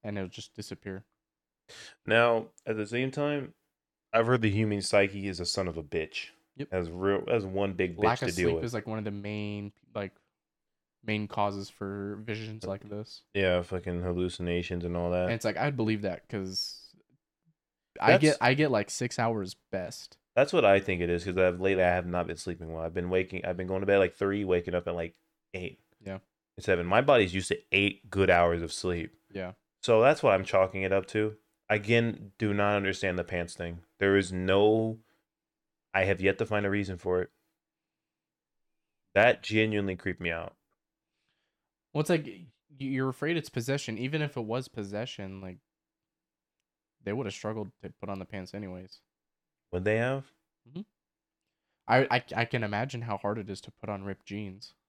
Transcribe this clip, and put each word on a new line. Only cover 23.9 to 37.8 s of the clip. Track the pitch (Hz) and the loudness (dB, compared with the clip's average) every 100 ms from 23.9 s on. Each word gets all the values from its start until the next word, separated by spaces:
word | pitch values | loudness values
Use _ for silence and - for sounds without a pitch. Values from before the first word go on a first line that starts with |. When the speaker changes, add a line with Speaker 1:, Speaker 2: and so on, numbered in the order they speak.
| 101 | 4
Speaker 2:
at, | |
like, | 92 | 4
three, | - 101 101 | 2 -2 -2
waking | 98 90 87 | 2 0 0
up | 87 87 | -4 -2
at, | |
like, | 87 85 _ _ _ _ | -6 -6 _ _ _ _
eight. | 95 90 - _ _ | -12 -12 -14 _ _
Speaker 1:
Yeah. | 104 95 _ _ _ - | -12 -12 _ _ _ -10
Speaker 2:
Seven. | 101 90 | 0 2
My | 87 101 | 4 2
body's | 139 131 95 | 6 4 4
used | 92 90 | 0 -2
to | - _ | -6 _
eight | 95 101 - 104 | 2 2 -2 -6
good | 98 95 | 2 6
hours | 87 87 85 | 6 6 2
of | 82 | -4
sleep. | - 92 87 82 _ _ | -4 -4 -4 -6 _ _
Speaker 1:
Yeah. | 98 92 92 _ _ | -12 -12 -12 _ _
Speaker 2:
So | - 113 | 4 6
that's | 123 156 | 6 6
what | 131 | 4
I'm | 95 | 4
chalking | 95 98 95 95 | 4 2 2 0
it | 95 | 0
up | 98 95 | 0 0
to. | 110 107 107 _ _ _ | -2 -2 -4 _ _ _
Again, | 107 101 117 117 - 101 _ | -2 4 2 2 -4 -14 _
do | 107 | -2
not | 101 104 104 | 2 2 2
understand | 98 92 98 90 | 0 -2 -2 -2
the | |
pants | 85 90 85 - | -4 -4 -6 -8
thing. | 85 85 _ _ | -10 -10 _ _
There | 98 98 | 4 4
is | 90 | 2
no, | 92 92 95 104 110 110 110 _ _ _ _ _ _ _ _ _ | -2 2 4 6 4 0 -6 _ _ _ _ _ _ _ _ _
I | 98 | 0
have | 95 92 | 2 4
yet | 95 95 | 2 2
to | 110 | 0
find | 104 | 0
a | 101 | 0
reason | 101 98 90 | -2 -2 -6
for | 95 90 | -2 0
it. | 90 _ _ _ _ _ | -2 _ _ _ _ _